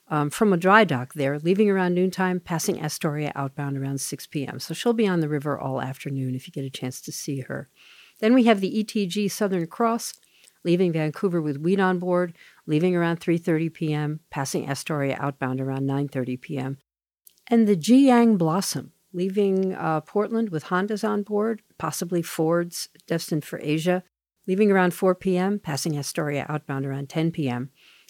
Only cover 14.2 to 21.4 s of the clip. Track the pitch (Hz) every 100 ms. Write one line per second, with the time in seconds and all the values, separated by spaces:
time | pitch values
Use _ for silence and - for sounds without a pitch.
14.2 | - - 135 175 120 139 - 151 139 127
15.2 | 139 135 131 131 135 135 135 139 143 135
16.2 | 127 127 - 143 131 139 _ _ _ _
17.2 | _ _ - 233 214 190 156 254 277 240
18.2 | 233 208 160 175 185 143 120 _ _ 180
19.2 | 190 196 196 190 190 - 165 156 - 208
20.2 | 214 226 226 160 - 180 202 214 214 208
21.2 | 202 208